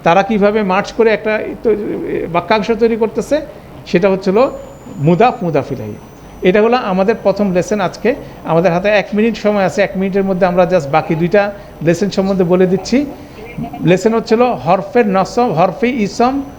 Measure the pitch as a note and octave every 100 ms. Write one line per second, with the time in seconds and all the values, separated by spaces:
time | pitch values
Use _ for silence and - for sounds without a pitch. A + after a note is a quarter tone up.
0 | F3 F3 G3 A3 G3+ G#3+ G3+ F#3 G3 -
1 | A3+ G#3 G#3+ G#3+ - - A#3+ G3+ G#3+ -
2 | - D#3+ - E3+ - A3 G3 A3+ A#3 A3+
3 | A3+ - G3 D4 D4 - - - - F3
4 | G3 F#3+ F#3+ G3 C4+ - - - - -
5 | C#3+ F3 A#3+ - F3 D3+ - C3 G#2+ G#2
6 | - - - - - G3+ A3 B3 A3 F#3
7 | F#3+ G#3+ G3+ F#3+ G#3 F3+ E3+ G#3+ F3+ -
8 | G#3+ C#4+ - - - E3 F3+ E3+ G3+ G#3
9 | - G#3 A3+ G#3+ G#3 G#3 F#3 - F#3 F#3
10 | F#3+ G3 F#3+ F#3 F#3 F3 F3 F3+ C#3 D#3
11 | - D#3+ E3+ G3+ G3+ - - - D#3 E3+
12 | G3+ - F#3+ G3 F3 F3+ F#3 F#3 - B3
13 | D4 - - - - - - - D3+ F#3
14 | A3 A3+ - A3+ B3 G3 C3 F#3+ E3 -
15 | G#2 F#3+ F#3 - B3 D#3 F#3+ - A#3+ C4
16 | G3+ - A#3+ C#4 C#4